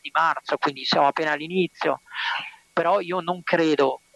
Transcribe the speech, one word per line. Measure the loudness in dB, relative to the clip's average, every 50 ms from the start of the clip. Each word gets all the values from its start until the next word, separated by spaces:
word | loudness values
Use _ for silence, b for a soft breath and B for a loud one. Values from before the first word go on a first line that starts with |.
| -16
di | -4 -2
marzo, | 0 2 2 0 -2 -4 -4 -4 -2
quindi | -2 -4 -4 -4 -4
siamo | 0 2 4 4 4
appena | 2 0 -2 -2
all'inizio. | -2 -2 -4 -4 0 0 0 0 -2 -4 -2 -2 -2 -4 -6 B B B B B B B B B B B B _
Però | _ 0 2 2 2 2
io | 0 -2 -4 -4
non | -2 -4 -4 -4
credo, | -2 0 2 2 4 4 4 4 4 2 0 -4 -10 _ _